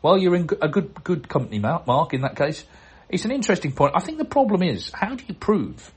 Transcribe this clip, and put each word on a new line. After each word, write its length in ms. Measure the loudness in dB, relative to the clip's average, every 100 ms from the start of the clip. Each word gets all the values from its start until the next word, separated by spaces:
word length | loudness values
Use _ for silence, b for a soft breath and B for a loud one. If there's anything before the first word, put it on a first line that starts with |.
Well, 160 | 6 4
you're 200 | 6 2
in 100 | 2
g-, 100 | 0
a 60 | 0
good, 340 | 0 -4 -10
good 260 | -4 -4 0
company, 300 | -4 -2 -4
Mark, 300 | -2 -2 0
Mark, 260 | 0 2
in 60 | -2
that 160 | -4 -2
case. 280 | -4 -4 -12 B B B B
It's 160 | -4
an 80 | -2
interesting 400 | -2 0 0 0
point. 220 | 0 2 2
I 40 |
think 180 | -2 -6
the 60 |
problem 380 | -2 2 2 2
is, 300 | 0 -2 -8
how 220 | -6 -6 -6
do 80 | -12
you 80 |
prove 580 | -10 0 0 0 -8 -20